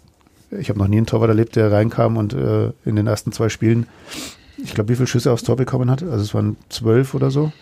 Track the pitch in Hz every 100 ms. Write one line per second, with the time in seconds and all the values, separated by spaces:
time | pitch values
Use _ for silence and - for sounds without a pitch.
0 | _ _ _ _ _ 101 - 104 98 107
1 | 113 113 113 110 113 117 107 104 110 117
2 | 117 113 104 139 123 107 110 - - 107
3 | 107 107 - - 110 - 110 117 117 -
4 | - - - - - - - - 104 123
5 | 127 123 135 117 - 120 123 127 123 135
6 | 180 110 107 110 104 - _ - 113 117
7 | 135 135 135 139 151 -